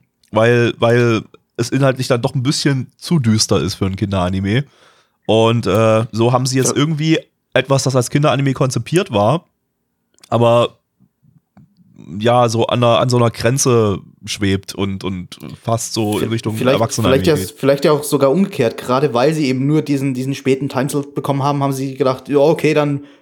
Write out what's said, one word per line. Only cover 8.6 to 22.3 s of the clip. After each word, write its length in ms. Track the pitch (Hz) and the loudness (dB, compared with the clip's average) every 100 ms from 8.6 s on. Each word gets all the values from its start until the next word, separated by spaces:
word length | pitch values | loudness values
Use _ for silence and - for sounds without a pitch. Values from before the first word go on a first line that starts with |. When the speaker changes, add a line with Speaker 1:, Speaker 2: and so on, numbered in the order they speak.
| 135 127 113 160 202 | -2 -4 -2 -2 0
Speaker 1:
war, 360 | 104 104 156 - _ _ _ _ _ _ _ - | 0 2 0 -4 _ _ _ _ _ _ _ -4
aber 480 | 113 117 120 120 - _ _ _ _ _ _ _ _ - _ _ - - 90 | 0 2 2 0 -4 _ _ _ _ _ _ _ _ -20 _ _ -20 -16 -4
ja, 300 | 110 123 120 | 2 4 4
so 180 | 113 - | 2 0
an 160 | 123 | 2
einer, 140 | 120 113 | 2 2
an 80 | 127 | 2
so 80 | 123 | 2
einer 140 | 117 | 2
Grenze 680 | - 117 135 135 117 107 92 - _ 98 | 0 -2 0 2 2 2 -2 -8 _ -12
schwebt 480 | - 98 98 - | -4 -2 -2 -4
und, 280 | - 101 98 | -6 -6 -6
und 340 | 90 92 90 - 69 - | -8 -8 -10 -16 -18 -12
fast 320 | - 113 - | -4 -4 -4
so 240 | 110 107 104 | -4 -2 -2
in 100 | 107 | -2
Richtung 260 | 113 113 110 | -4 -4 -2
Speaker 2:
Vielleicht, 180 | 123 127 | 0 0
Speaker 1:
Erwachsener-Anime 460 | 117 - 107 135 | 0 0 0 2
Speaker 2:
vielleicht 160 | 185 147 | 2 0
ja, 60 | 92 | -2
Speaker 1:
geht. 120 | - | -2
Speaker 2:
vielleicht 260 | 135 139 165 | 0 2 2
ja 60 | |
auch 120 | 147 | 0
sogar 260 | 147 143 135 | 0 0 2
umgekehrt. 460 | 160 196 - 117 - | 2 0 0 -2 -2
Gerade 380 | - 143 147 | -2 0 0
weil 180 | 120 139 | 2 0
sie 140 | 160 139 | 0 -2
eben 200 | 127 139 | -2 0
nur 140 | 156 | 0
diesen, 300 | 147 143 139 | 0 -2 -4
diesen 220 | 127 131 | -4 -6
späten 340 | 135 - 131 139 | -4 -2 -2 -2
Timeslot 460 | 135 127 143 143 | -4 -4 -4 -6
bekommen 280 | - 143 139 | -6 -4 -2
haben, 200 | 135 143 | -2 -2
haben 100 | 139 | -2
sie 220 | 135 135 | -4 -6
gedacht, 340 | 131 135 127 | -2 -2 -2
ja, 100 | - | 0